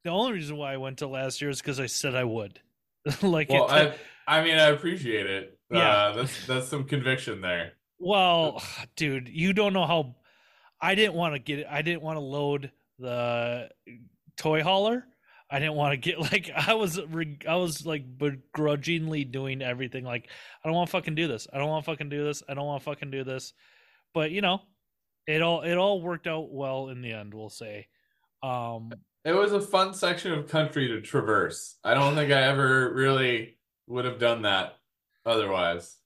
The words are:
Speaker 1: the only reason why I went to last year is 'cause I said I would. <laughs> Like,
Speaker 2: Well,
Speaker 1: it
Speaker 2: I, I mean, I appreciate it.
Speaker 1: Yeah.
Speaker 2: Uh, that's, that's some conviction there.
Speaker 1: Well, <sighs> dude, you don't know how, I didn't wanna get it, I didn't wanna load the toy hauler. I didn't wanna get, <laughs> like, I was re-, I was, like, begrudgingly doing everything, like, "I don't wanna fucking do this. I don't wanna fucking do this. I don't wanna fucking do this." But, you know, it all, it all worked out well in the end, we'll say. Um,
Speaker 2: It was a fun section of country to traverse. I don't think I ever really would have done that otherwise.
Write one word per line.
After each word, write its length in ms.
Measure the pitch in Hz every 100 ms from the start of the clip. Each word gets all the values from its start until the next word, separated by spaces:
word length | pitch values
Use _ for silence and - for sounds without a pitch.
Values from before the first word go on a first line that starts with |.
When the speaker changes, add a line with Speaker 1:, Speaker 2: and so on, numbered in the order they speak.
Speaker 1:
the 60 | 170
only 220 | 180 254
reason 240 | 202 147 147
why 160 | 143
I 40 | 135
went 200 | 135 135
to 80 | 143
last 340 | 131 135 -
year 100 | 147
is 100 | 131
'cause 180 | - 135
I 60 | 127
said 280 | - 143
I 100 | 127
would. 360 | 123 113 101 - _ _ _ _
<laughs> 180 | 147 143
Like, 260 | 196 165 147
Speaker 2:
Well, 160 | 139 156
Speaker 1:
it 280 | 147 151 - - - -
Speaker 2:
I, 120 | 156
I 40 |
mean, 120 | 165 160
I 120 | 151
appreciate 580 | 147 170 185 127 107 95
it. 320 | 98 95 _ _
Speaker 1:
Yeah. 80 | - 107
Speaker 2:
Uh, 240 | 104 104 107
that's, 300 | 139 - -
that's 220 | 127 -
some 160 | 147
conviction 560 | 135 143 127 131 - 104
there. 320 | 92 87 82 _ _ _
Speaker 1:
Well, 640 | 180 202 185 170 160 - - -
<sighs> 180 | - -
dude, 320 | 151 135 127
you 240 | 160 180
don't 200 | 196 202
know 140 | 190 160
how, 300 | 165 131 120 _ _ _ _ _ _
I 140 | 165
didn't 200 | 196 214
wanna 240 | 165 170 143
get 220 | 123 147
it, 60 | 147
I 120 | 147
didn't 200 | 156 170
wanna 180 | 156 160
load 520 | 135 143 143 143 135 _ _ _
the 720 | 127 120 120 120 117 120 117 _ - 120 - _ _ -
toy 260 | 156 156
hauler. 440 | 160 196 214 247 - _ _ - _
I 80 | 139
didn't 160 | 151
wanna 220 | 151 147 139
get, 240 | 170 165
<laughs> 120 | 151
like, 180 | 202 170
I 200 | - 147
was 260 | 220 202 170 156
re-, 300 | 165 160 143 -
I 80 | 175
was, 280 | 180 151 165
like, 320 | 151 127 127
begrudgingly 1040 | 147 135 _ - 151 147 147 170 160 156
doing 380 | 135 135 135 135
everything, 420 | 127 123 127 131
like, 260 | 127 120 - - - -
"I 40 | 160
don't 60 | 170
wanna 100 | 170
fucking 280 | 185 160 156
do 100 | 165
this. 180 | 113 -
I 60 | 139
don't 100 | 147
wanna 140 | 156
fucking 260 | 151 151 147
do 160 | 147
this. 180 | 147 147 -
I 60 |
don't 120 | 139 143
wanna 140 | 143
fucking 300 | 156 143 143
do 140 | 135
this." 280 | 131 131 - _ _ _ _ _ _
But, 160 | 165 156
you 100 | 190
know, 200 | 202 190 _ _ _ _ _ _ -
it 160 | 156
all, 200 | 170 165
it 140 | 160 175
all 260 | 196 196
worked 240 | 170 170 170
out 240 | 160 151
well 360 | 135 135 131 135
in 140 | 123
the 100 | 123
end, 220 | 110 104
we'll 160 | 107 107
say. 380 | - 110 104 - _ _ _ _ _
Um, 500 | 135 123 117 117 113 117 _ _
Speaker 2:
It 80 | 156
was 200 | 185 202
a 80 | 202
fun 320 | 202 190 190
section 380 | 196 175 175 190
of 160 | 156 -
country 400 | 160 151 147 127
to 120 | 110
traverse. 760 | - 143 110 104 85 - - -
I 100 | 101
don't 200 | 127 143
think 180 | 151 147
I 100 | 139
ever 500 | 131 139 131 131 127
really 680 | 120 135 135 127 117 110 _ _ _ -
would 180 | 123
have 140 | 127 120
done 240 | 120 117
that 360 | 107 95 90 - _ _ _ _ 117
otherwise. 680 | 110 101 95 87 85 - -